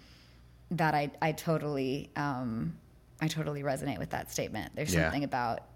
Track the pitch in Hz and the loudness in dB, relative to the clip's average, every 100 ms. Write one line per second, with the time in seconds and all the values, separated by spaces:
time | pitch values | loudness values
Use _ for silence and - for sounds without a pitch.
0 | - - - - - - - 170 160 147 | -18 -20 -20 -20 -20 -20 -6 2 4 4
1 | 143 - 160 156 - 156 147 143 131 139 | 0 0 0 2 0 0 2 0 0 -2
2 | - - 143 127 123 113 165 - - - | -4 -4 -2 -2 -2 -2 -2 -6 -16 -20
3 | - - 156 160 151 147 139 135 143 98 | -20 -2 -2 0 -2 -2 -2 0 -2 -4
4 | 160 - - - 113 107 87 - 151 87 | -2 -4 -4 -4 -4 -4 -6 -4 2 4
5 | 80 143 143 127 120 - - | 4 2 0 0 0 -2 -6